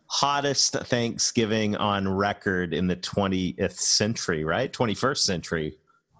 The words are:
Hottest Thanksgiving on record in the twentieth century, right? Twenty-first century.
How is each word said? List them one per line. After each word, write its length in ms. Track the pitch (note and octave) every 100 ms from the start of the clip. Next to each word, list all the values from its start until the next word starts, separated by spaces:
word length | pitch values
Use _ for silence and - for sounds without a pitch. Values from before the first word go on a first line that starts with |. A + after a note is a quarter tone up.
| -
Hottest 680 | - C#3 C#3+ C#3 C3 -
Thanksgiving 1000 | C3+ - B2 A#2 G#2 - - G#2+ A2 G#2 G#2
on 320 | G#2 G2+ F#2+
record 640 | F#2+ G2+ - G#2 F#2 F2
in 140 | D#2+ F2+
the 80 | F2
twentieth 840 | - - G2 F#2 F2+ - F#2 -
century, 640 | - - G#2+ A#2 - D#2+
right? 300 | D#2 F#2 C3+
Twenty-first 520 | - A#2 G2 B2+ C#3+ -
century. 520 | F2 - E2 D2+ - _ _ _